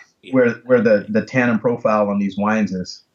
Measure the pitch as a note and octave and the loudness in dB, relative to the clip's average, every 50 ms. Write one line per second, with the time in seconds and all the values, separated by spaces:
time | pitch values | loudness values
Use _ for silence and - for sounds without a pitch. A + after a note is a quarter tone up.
0 | - _ _ _ - - C3 B2+ B2 A#2 A2+ - - B2+ B2+ A#2+ G#2+ A#2 G#2+ G2+ | -20 _ _ _ -10 -2 0 2 2 2 0 -4 0 2 2 2 4 4 2 2
1 | - - G#2 A2+ G#2 - - C3 B2 A#2+ A2+ G#2 - B2 A#2+ A#2 - A2+ G#2+ G#2+ | 2 0 -2 -2 -2 -2 -2 0 0 0 0 0 0 -2 -2 -2 0 0 2 2
2 | G#2 G2+ G2+ G2+ G2+ G2 F#2 G2+ G2+ G#2+ A2 A2 G#2+ F2+ F#2 F#2 F2+ - - - | 0 0 0 -2 -2 -2 -2 -2 -2 0 0 0 -2 -2 -4 -6 -8 -10 -14 -18
3 | _ _ _ | _ _ _